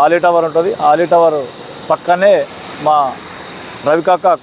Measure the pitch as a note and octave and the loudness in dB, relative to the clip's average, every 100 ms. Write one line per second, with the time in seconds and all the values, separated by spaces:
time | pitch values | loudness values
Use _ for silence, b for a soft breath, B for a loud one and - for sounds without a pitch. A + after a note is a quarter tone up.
0 | D3 E3+ F3 E3+ E3 D#3+ F3 - D3+ D3+ | 4 4 2 2 2 0 -2 0 2 2
1 | E3+ E3+ E3 D3+ B2 - - - - D#3 | 4 4 4 0 -6 -12 -16 -12 -4 -4
2 | - F3 G3 F3+ C#3 - - - D3+ D3+ | 0 2 4 2 0 -8 -16 -6 0 0
3 | C3+ A#2+ - - - - - - C#3+ D#3+ | 0 -6 -16 -18 -18 -16 -16 -6 -2 0
4 | D#3+ F3+ F#3+ D#3 | 2 2 2 0